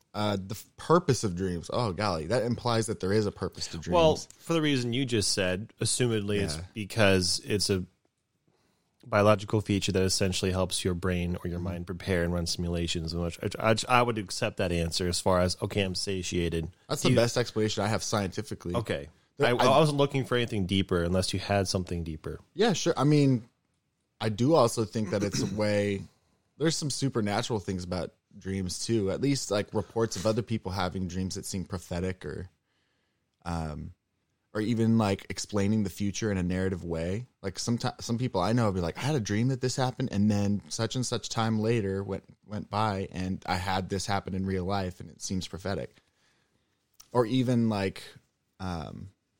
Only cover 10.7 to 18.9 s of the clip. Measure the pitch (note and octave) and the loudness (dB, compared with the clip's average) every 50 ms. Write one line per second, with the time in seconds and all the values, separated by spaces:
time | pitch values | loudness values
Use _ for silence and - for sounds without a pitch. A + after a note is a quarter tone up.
10.7 | - - - F#2+ F2+ F2 - F#2+ F2+ F2+ F2 F2 F2 - - F2+ E2+ F2 F2 F2+ | -2 -2 -2 -2 -2 -2 -2 -2 0 0 0 -2 -4 -4 -4 -6 -6 -4 -4 -6
11.7 | F2 F2 F2 - F#2+ E2+ - - F#2+ F2 E2+ E2+ F2 F2 E2+ E2+ - - F2 F2 | -6 -6 -8 -8 -10 -8 -2 0 2 2 2 2 0 0 -2 -2 -2 -2 -2 -2
12.7 | E2+ E2+ E2+ E2 - F2 D#2+ E2 E2+ E2+ F2 E2+ E2 - - G#2+ - - - A2 | -2 -2 -2 -2 -2 -2 -4 -4 -4 -2 -4 -4 -4 -4 -6 -6 -4 0 2 2
13.7 | A2+ G#2+ - - B2+ B2 B2 A#2+ A#2 G#2+ G2+ F2+ - - - A2 G2+ - G#2 F2+ | 2 2 2 2 4 4 4 4 0 -4 -4 -6 -6 -4 -4 -4 -2 -2 -2 0
14.7 | F2 E2+ E2+ E2 D#2+ - F#2 F2 E2+ - - G2 F#2 F2+ F2+ F2+ F2+ - - G2+ | 0 0 0 0 -2 -2 -2 -2 -2 -2 2 2 4 4 4 2 0 -2 -6 -4
15.7 | - G#2+ G2 F#2+ F2+ F2+ - - G2 F#2 F2 - - F2+ E2+ E2+ D#2+ E2 D#2+ D#2 | -2 -2 -2 -2 -2 -6 -4 -4 -4 -6 -4 -4 -2 -2 -2 0 -2 -2 -4 -6
16.7 | - _ _ - - - - F3 B2+ A#2+ A2+ A#2 - - A#2+ - - A2 G#2+ G#2+ | -8 _ _ -6 -4 0 2 4 4 6 4 4 2 0 -2 -2 0 0 0 0
17.7 | G#2 - G2+ G2+ A2+ G2+ - - - A2 G2+ F#2+ F2 - G#2 - - E2+ - E2+ | 0 0 -2 0 0 -2 -2 -2 -2 -2 -2 -2 -4 -6 -8 -8 -8 -10 -8 -6
18.7 | F2+ A#2 A2 - | -4 -4 -4 -4